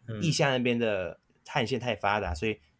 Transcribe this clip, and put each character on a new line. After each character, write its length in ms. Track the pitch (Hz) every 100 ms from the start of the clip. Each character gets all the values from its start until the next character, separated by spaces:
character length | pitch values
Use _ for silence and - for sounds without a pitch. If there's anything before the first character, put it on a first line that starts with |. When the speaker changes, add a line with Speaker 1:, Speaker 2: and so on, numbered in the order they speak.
| -
Speaker 1:
嗯。 160 | 107
Speaker 2:
腋 80 | 156
下 200 | 147 143
那 80 | 127
边 200 | 123 120
的 400 | 117 98 87 - _ _ -
汗 200 | 147 110
腺 140 | 123
太 160 | 120 107
发 240 | 101 104
达， 140 | 92
所 120 | 82 110
以 140 | 104 _